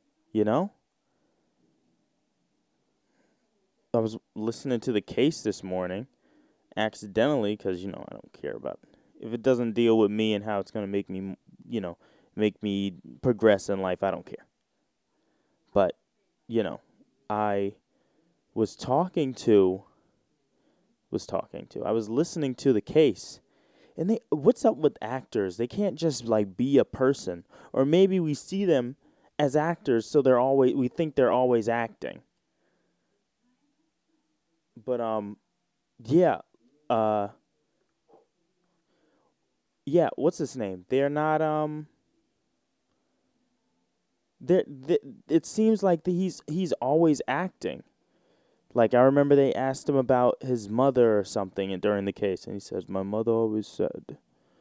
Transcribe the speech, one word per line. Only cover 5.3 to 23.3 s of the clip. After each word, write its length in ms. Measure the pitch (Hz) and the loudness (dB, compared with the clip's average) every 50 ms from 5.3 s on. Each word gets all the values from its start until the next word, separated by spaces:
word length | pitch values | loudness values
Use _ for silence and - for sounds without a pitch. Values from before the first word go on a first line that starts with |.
| - - - | 0 -2 -6
this 220 | 113 98 - - | -6 -6 -6 -8
morning 420 | 95 92 92 90 90 92 101 131 - _ _ _ _ _ _ _ _ _ _ _ _ _ | -8 -6 -6 -4 -6 -6 -8 -10 -12 _ _ _ _ _ _ _ _ _ _ _ _ _
accidentally 800 | 110 110 110 - - 110 104 95 110 117 143 151 131 110 101 107 | -4 -4 -4 -4 -8 -14 -6 -2 0 0 2 0 0 -2 -2 -4
'cause, 260 | 107 - 101 92 87 92 | -4 -4 -6 -6 -4 -8
you 80 | 101 | -10
know, 140 | - - - - | -12 -12 -14 -16
I 40 | - | -16
don't 200 | - - - - | -18 -20 -20 -20
care 220 | - - 67 - | -12 -10 -10 -10
about, 240 | - - - - - _ _ _ _ _ _ _ _ | -8 -10 -10 -12 -12 _ _ _ _ _ _ _ _
if 140 | - 113 113 | -12 -10 -10
it 100 | 123 107 | -4 0
doesn't 300 | 131 127 120 123 113 104 | 0 2 2 0 -2 0
deal 260 | 117 117 117 110 110 | 2 4 4 6 6
with 140 | 107 101 104 | 4 2 2
me 220 | 107 110 110 107 | 0 0 0 0
and 100 | 101 104 | -2 -2
how 160 | 110 104 101 | -4 -4 -4
it's 100 | 95 - | -6 -6
gonna 160 | - 110 104 | -8 -8 -8
make 240 | 98 101 101 101 - | -4 -4 -6 -6 -6
me, 260 | 95 95 95 95 90 - _ _ - _ - - | -8 -8 -8 -10 -12 -14 _ _ -20 _ -16 -10
you 120 | 120 113 | -8 -8
know, 180 | 95 87 85 - _ _ _ _ _ _ _ | -6 -8 -10 -14 _ _ _ _ _ _ _
make 260 | 107 107 104 98 - - | -2 -2 -2 -2 -4 -6
me 380 | 104 101 98 98 98 90 - - - - - | -4 -4 -2 -4 -4 -6 -10 -16 -20 -20 -4
progress 480 | - 131 117 101 110 110 101 98 - - | -2 -2 0 4 4 4 4 4 2 -4
in 120 | 101 95 | -4 -4
life, 240 | 95 92 90 - - | -2 -4 -4 -2 -2
I 80 | 95 92 | -4 -4
don't 140 | - - | -4 -8
care. 200 | - - - - _ _ _ _ _ _ _ _ _ _ _ _ _ _ _ _ _ _ _ _ _ _ _ _ _ _ | -14 -16 -18 -18 _ _ _ _ _ _ _ _ _ _ _ _ _ _ _ _ _ _ _ _ _ _ _ _ _ _
But, 260 | 101 95 87 - - _ _ _ _ _ _ _ _ _ | 2 2 2 0 -6 _ _ _ _ _ _ _ _ _
you 160 | - 113 113 101 | -4 -2 -2 -2
know, 180 | 87 - - - _ _ _ _ _ _ _ _ _ | -2 -6 -10 -14 _ _ _ _ _ _ _ _ _
I 460 | 104 104 107 104 101 101 98 98 - _ _ _ _ _ _ _ _ _ _ _ _ _ _ _ _ | -4 -2 -2 0 0 -2 -2 -4 -6 _ _ _ _ _ _ _ _ _ _ _ _ _ _ _ _
was 240 | - 110 - - | -2 -2 -2 -2
talking 580 | - - - 127 147 180 180 - 175 151 131 123 | -8 -4 0 0 0 0 0 -2 -4 -4 -4 -4
to, 500 | - - 123 107 101 95 92 92 95 - _ _ _ _ _ _ _ _ _ _ _ _ _ _ _ _ _ _ _ _ _ _ _ _ _ | -4 2 4 6 6 6 4 2 -2 -8 _ _ _ _ _ _ _ _ _ _ _ _ _ _ _ _ _ _ _ _ _ _ _ _ _
was 160 | - 98 - | -8 -8 -8
talking 400 | - - - - - - - - - | -6 -6 -6 -6 -8 -12 -16 -16 -14
to, 160 | - - - | -12 -8 -4
I 60 | - | -2
was 180 | 107 113 107 104 | -2 -2 -2 -2
listening 460 | 113 127 170 - - 170 147 131 123 | -2 -2 -2 -2 -4 -4 -4 -4 -6
to 160 | - - 139 120 | -2 2 2 2
the 80 | 104 | 2
case. 600 | - - - 156 160 131 92 - - - | 0 0 2 2 4 4 2 -2 -10 -18